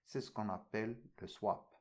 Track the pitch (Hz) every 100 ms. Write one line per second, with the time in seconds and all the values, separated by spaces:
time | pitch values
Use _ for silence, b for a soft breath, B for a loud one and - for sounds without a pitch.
0 | - - - - 104 92 - 110 113 120
1 | - - 95 - 104 - - -